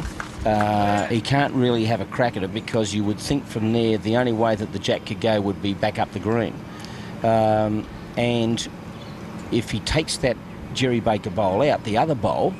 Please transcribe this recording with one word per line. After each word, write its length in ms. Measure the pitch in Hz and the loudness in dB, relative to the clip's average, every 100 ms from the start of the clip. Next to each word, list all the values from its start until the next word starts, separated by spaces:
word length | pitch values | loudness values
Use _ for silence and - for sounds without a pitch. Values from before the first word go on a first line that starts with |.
| - - - - 113 | -8 -8 -10 -4 2
uh, 600 | 107 104 104 101 104 90 | 2 4 4 4 2 2
he 120 | 117 | 0
can't 320 | 104 139 139 | 2 2 2
really 320 | 127 123 120 | 2 2 2
have 160 | 110 113 | 2 0
a 60 | 95 | -2
crack 320 | - 120 107 | 0 0 0
at 40 | |
it, 120 | 92 | -4
because 400 | 107 - 117 104 | -4 -2 -2 0
you 100 | 104 | 0
would 140 | 104 101 | 0 -2
think 260 | - 143 | -2 -2
from 280 | - 117 110 | -2 -2 0
there 240 | 117 113 110 | 2 2 2
the 180 | 98 117 | 2 2
only 160 | 123 | 2
way 220 | 110 113 | 2 2
that 180 | 104 107 | 2 -2
the 60 | 98 | -4
jack 260 | - 104 | 0 -2
could 160 | - 101 | -2 -2
go 200 | 113 107 | 2 2
would 200 | 98 85 | 2 -2
be 140 | 98 | -2
back 240 | 95 107 104 | 0 -2 0
up 120 | 104 | -4
the 80 | 101 | -2
green. 340 | 101 117 98 - - - - - - - | 0 0 0 -4 -12 -14 -14 -12 -12 -2
Um, 640 | 113 113 110 107 107 107 - - - - | 2 4 4 4 2 0 -4 -12 -8 -2
and 500 | 120 120 113 113 - - - - - - - - - | 0 2 2 0 -4 -10 -14 -14 -14 -14 -12 -12 -2
if 180 | 120 113 | -2 0
he 80 | 110 | -4
takes 360 | - 131 113 - | 0 -2 0 -2
that 180 | 131 113 - - - | -2 -2 -6 -12 -8
Jerry 260 | - 127 120 | 0 2 2
Baker 300 | 113 104 107 | 2 0 0
bowl 320 | 92 98 98 | 0 2 4
out, 200 | 143 107 | 4 2
the 120 | 113 107 | 2 2
other 180 | 160 | 2
bowl 400 | 131 95 65 127 185 | 2 0 2 0 -2